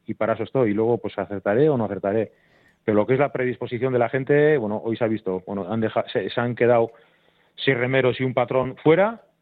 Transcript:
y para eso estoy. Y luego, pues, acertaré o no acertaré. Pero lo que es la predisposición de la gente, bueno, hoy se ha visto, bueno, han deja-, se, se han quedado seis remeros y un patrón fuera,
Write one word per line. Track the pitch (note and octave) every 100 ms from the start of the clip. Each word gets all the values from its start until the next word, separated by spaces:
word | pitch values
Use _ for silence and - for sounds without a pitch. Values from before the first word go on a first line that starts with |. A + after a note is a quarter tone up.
| -
y | G#2+
para | G#2+
eso | A2
estoy. | G#2+ C3+ A#2
Y |
luego, | G#2 A2+ A#2
pues, | G2+ -
acertaré | F#2 G2+ G2+ G#2+ D#3
o | C3
no | G#2
acertaré. | F#2+ G2 A2 G#2 _ _ _ _ _
Pero | - G#2
lo | G#2
que |
es | C3
la | C#3+
predisposición | B2+ B2+ A2+ A#2 A#2+ C3
de | B2
la | A#2
gente, | C3 C3 D3 D3+ D3+
bueno, | D#3 A2
hoy | A2+ A2
se |
ha | A2+
visto, | A2 - F#2 -
bueno, | G2+ F2
han | A2+
deja-, | A2 A#2 -
se, | B2+ F#2+
se | -
han | A#2+ A#2
quedado | A#2+ A#2+ A2+ - _ _ _ _ _ -
seis | - B2+
remeros | B2 C3+ B2+ A2+
y |
un | C3
patrón | B2 A#2+ C3 B2+ B2+
fuera, | D3+ E3 G3+ A#3 _ _